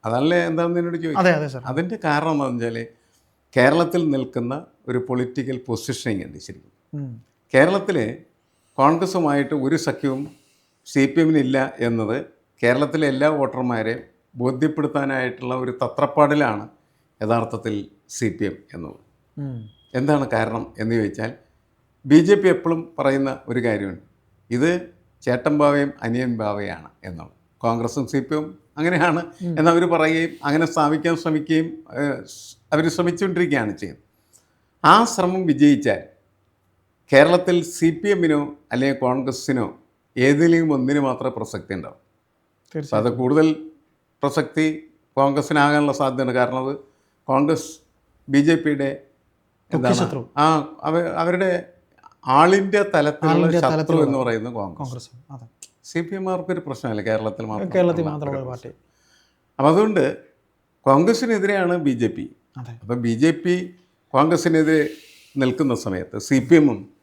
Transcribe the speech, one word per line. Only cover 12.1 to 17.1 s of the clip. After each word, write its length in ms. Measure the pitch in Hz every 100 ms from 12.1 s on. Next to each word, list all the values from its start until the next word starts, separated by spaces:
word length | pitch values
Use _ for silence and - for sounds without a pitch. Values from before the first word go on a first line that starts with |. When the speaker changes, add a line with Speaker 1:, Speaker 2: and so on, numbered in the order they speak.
| 127 - _ _ _
Speaker 1:
കേരളത്തിലെ 440 | 120 127 143 156 147
എല്ലാ 220 | 131 147
വോട്ടർമാരെയും 720 | 151 131 127 123 117 110 120 - _ _
ബോധ്യപ്പെടുത്താനായിട്ടുള്ള 1200 | 127 123 127 147 151 147 147 139 135 127 127 123
ഒരു 180 | 127 127 127
തത്രപ്പാടിലാണ് 840 | 123 - 143 - 143 147 131 104 104 _ _ _ _